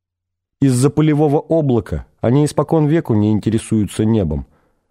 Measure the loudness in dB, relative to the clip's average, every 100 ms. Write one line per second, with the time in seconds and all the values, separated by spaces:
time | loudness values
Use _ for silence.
0 | _ _ _ _ _ _ 0 2 2 2
1 | 0 2 0 0 -2 -2 0 -2 -2 -8
2 | -10 _ 0 0 0 -2 0 0 2 0
3 | 0 0 2 0 -2 -4 -2 -4 -2 -2
4 | 0 0 -2 -4 -10 _ _ _ _